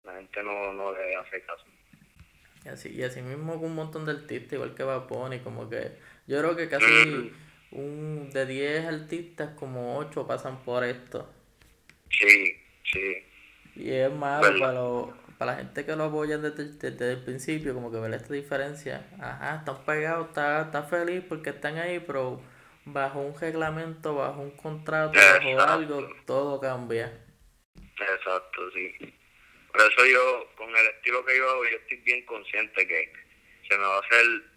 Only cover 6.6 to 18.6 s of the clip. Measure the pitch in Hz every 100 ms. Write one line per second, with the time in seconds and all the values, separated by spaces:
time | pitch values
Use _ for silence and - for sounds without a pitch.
6.6 | 160 139 117 113 117 143 117 - - -
7.6 | _ - 143 151 156 151 139 135 131 131
8.6 | 143 156 165 156 156 170 170 - 151 151
9.6 | 135 127 120 131 151 151 127 123 131 131
10.6 | 127 123 123 120 - - - - _ _
11.6 | - _ - _ - - 104 101 95 -
12.6 | - _ - 95 98 92 - - - -
13.6 | - - - 131 135 147 143 143 104 98
14.6 | 131 127 123 120 117 - - - 120 139
15.6 | 131 - 147 156 156 151 151 151 151 147
16.6 | 147 - 131 127 123 127 131 131 147 156
17.6 | 151 127 120 113 113 120 - 143 143 139